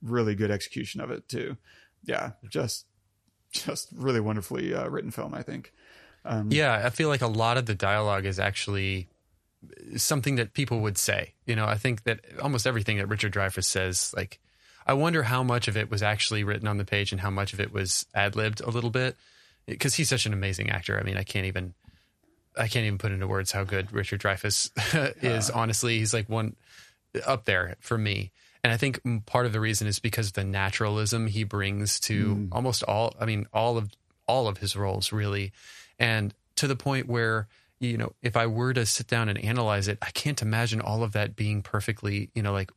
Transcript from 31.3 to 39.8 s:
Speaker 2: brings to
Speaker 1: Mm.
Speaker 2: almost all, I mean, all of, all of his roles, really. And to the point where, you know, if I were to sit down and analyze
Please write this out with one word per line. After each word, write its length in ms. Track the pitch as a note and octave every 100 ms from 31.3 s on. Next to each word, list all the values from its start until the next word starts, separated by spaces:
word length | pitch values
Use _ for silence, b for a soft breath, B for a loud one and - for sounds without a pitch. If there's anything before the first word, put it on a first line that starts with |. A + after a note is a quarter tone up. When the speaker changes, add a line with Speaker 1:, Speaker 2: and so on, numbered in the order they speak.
| G#2
Speaker 2:
brings 560 | G#2 G2+ G2 G2+ G#2 -
to 340 | - G#2+ A2
Speaker 1:
Mm. 140 | G2+ F#2+
Speaker 2:
almost 300 | A2+ B2+ A#2
all, 320 | - G#2 A#2 -
I 60 | A2+
mean, 200 | G#2 G2
all 240 | A2 A#2 A#2
of, 140 | G#2 - _ _ -
all 220 | B2+ A2
of 100 | F#2+
his 160 | F#2+
roles, 380 | G2+ G2 G2+ -
really. 400 | G#2+ G#2 G2+ G2 B B B B B
And 340 | A#2+ A2 G#2 - _ -
to 100 | C#3+
the 100 | C3
point 320 | C#3 C3 B2
where, 380 | A#2+ A2+ A2 G#2 b b b
you 200 | B2 A2+
know, 160 | A2+ -
if 140 | B2 A#2
I 80 | A#2
were 260 | A2 B2+
to 140 | B2 G#2+
sit 200 | - -
down 220 | A#2 G#2+
and 80 | G2+
analyze 480 | G#2 B2 A2+ G2+